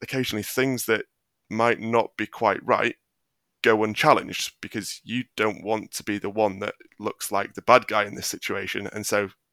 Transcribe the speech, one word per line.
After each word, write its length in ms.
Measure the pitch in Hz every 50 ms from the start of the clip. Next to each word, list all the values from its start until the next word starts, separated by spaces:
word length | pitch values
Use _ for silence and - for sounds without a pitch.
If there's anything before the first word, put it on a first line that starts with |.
occasionally 420 | - - - 135 127 - - 107 104
things 440 | - - - 131 135 131 117 - -
that 180 | 113 107 - _ _ _ _ _ _ _ _ -
might 320 | 104 110 113 117 113 -
not 380 | 104 113 117 117 110 - _ -
be 80 | 107
quite 400 | - - - 113 107 95 - -
right 300 | - 120 101 - 120 - _ _ _ _ _ _ _ _ _ _ _ _ _ -
go 200 | 117 110 110 107
unchallenged 720 | 107 104 - - 156 135 98 87 90 90 - - - - _
because 400 | - 101 - 113 98 - - - -
you 200 | 107 110 127 123 _ _
don't 280 | - 110 110 101 78 80
want 280 | 98 110 110 - -
to 120 | - - -
be 160 | - 104 104
the 100 | - 101
one 300 | 101 107 110 104 95 98
that 160 | 104 104 - - - _ _ -
looks 320 | 104 107 - - - -
like 220 | 104 98 101 - -
the 80 | -
bad 260 | - - 120 127 110 -
guy 160 | 107 107 104
in 100 | 104 104
this 140 | 98 95 -
situation. 600 | - 90 - - 98 98 95 92 - - 101 -
And 140 | - 107 104
so 240 | - 110 104 101 95 - _ _ _